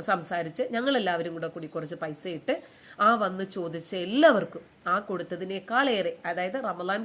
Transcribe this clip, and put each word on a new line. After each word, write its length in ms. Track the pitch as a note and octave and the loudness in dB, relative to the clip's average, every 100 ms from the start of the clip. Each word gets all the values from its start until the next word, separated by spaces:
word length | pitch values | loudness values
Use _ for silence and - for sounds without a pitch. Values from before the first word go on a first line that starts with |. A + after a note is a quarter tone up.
| F3+ | 0
സംസാരിച്ച് 540 | G#3 D#3 F3 E3 D#3+ B3 A#3 | 0 0 -4 -2 -2 -2 0
ഞങ്ങളെല്ലാവരും 580 | C4 C4+ F#3+ E3+ F3 E3 | 2 2 2 0 -2 -4
കൂടെ 120 | D#3+ | -6
കൂടി 140 | E3+ D#3 | -6 -8
കുറച്ച് 240 | E3+ D#3 E3 | -6 -6 -6
പൈസ 200 | D#3+ D3 F#3 D#3+ | -6 -6 -8 -6
ഇട്ട് 160 | - E4 - - - - G#3 | -2 -4 -4 -20 -10 2 4
ആ 40 | A#3 | 4
വന്ന് 200 | G3 F#3 F#3+ G3 | 2 -2 -6 -4
ചോദിച്ച 360 | E3+ E3 D#3 F#3 F3+ | -4 -6 -6 -4 0
എല്ലാവർക്കും 580 | B3 D#4+ G#3+ E3 E3+ - - F3+ | 6 8 8 2 -8 -16 -8 0
ആ 80 | F#3 G3+ | 0 0
കൊടുത്തതിനേക്കാളേറെ, 1040 | F3+ F3 F3 F#3 G3 G3 A#3+ C#4 G#3+ E3+ E3 E3+ | -4 -4 -6 -6 -6 -2 2 4 2 0 -2 -4
അതായത് 280 | F3 F#3 B3+ A3+ | -2 -2 -2 -4
റമലാൻ 340 | E3+ F3+ G#3 | -4 -2 -2